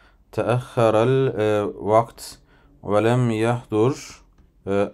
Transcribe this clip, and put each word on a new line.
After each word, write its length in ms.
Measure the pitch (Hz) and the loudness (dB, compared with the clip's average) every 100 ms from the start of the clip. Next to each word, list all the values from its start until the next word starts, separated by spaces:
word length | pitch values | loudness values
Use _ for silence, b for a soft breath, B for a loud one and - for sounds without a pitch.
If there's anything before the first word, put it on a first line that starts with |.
| b b _ | b b _
تأخر 600 | - 104 123 123 - 113 107 | -6 -2 -2 -2 0 2 4
الوقت 1400 | 117 135 131 98 107 104 104 - 98 110 127 - - - b b b b | 2 2 0 0 0 0 -2 -6 0 2 2 -6 -20 -20 b b b b
ولم 480 | 90 104 110 123 120 | -2 0 2 2 0
يحضر، 640 | 110 113 120 - 107 120 | 0 -2 -2 -2 0 0
e, 760 | 147 - - _ _ _ _ 95 101 101 | 0 -10 -20 _ _ _ _ -4 -2 -2